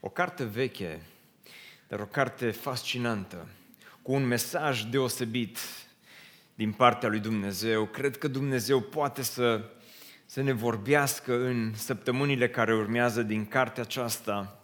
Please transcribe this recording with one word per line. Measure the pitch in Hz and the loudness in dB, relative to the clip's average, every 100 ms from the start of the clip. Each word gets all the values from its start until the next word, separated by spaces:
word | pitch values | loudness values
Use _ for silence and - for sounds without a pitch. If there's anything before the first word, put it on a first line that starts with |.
O | 98 | -10
carte | - 180 175 | -2 -2 -2
veche, | 123 107 127 - 92 78 80 - _ _ - - - - _ | -6 -2 -4 -4 -8 -8 -14 -20 _ _ -20 -20 -20 -20 _
dar | 104 | -8
o | |
carte | 104 - 131 - 120 | -6 0 0 0 -2
fascinantă, | 104 - 127 - 123 120 110 92 90 80 - - - - - | -2 -4 -6 -4 -2 -2 -2 -6 -12 -14 -18 -20 -20 -20 -18
cu | - | -2
un | 135 131 | 0 2
mesaj | 120 - - 151 127 | 0 0 -2 0 -2
deosebit | 107 131 131 - 120 117 110 - - - - _ - - - - _ | 0 0 0 0 -2 -2 -4 -6 -10 -12 -18 _ -20 -20 -20 -20 _
din | - 107 | -4 -2
partea | 104 123 120 117 | 6 6 6 0
lui | 107 | 0
Dumnezeu. | 107 110 101 95 110 110 | 0 0 -2 -2 0 2
Cred | 107 - 139 135 | 0 -2 -2 0
că | 151 | -2
Dumnezeu | 135 139 131 107 135 | 0 0 0 4 2
poate | 110 151 143 - | 2 -2 -2 -2
să, | 127 - 123 110 110 - - - - - _ | -6 2 2 2 -2 -16 -20 -20 -20 -20 _
să | - | -2
ne | 135 | 0
vorbească | 127 117 113 101 147 139 - - 123 | 2 2 0 4 4 4 0 0 2
în | 127 120 110 | 2 0 -2
săptămânile | 110 - 113 - 127 143 139 120 | -4 -4 -4 0 0 2 4 2
care | 120 113 | 2 4
urmează | 110 104 117 120 113 | 4 2 4 2 2
din | 110 107 104 | 0 0 0
cartea | 139 127 - | 0 0 -2
aceasta | 113 - 120 - - 101 98 - | -6 -4 -4 -4 -2 -4 -4 -12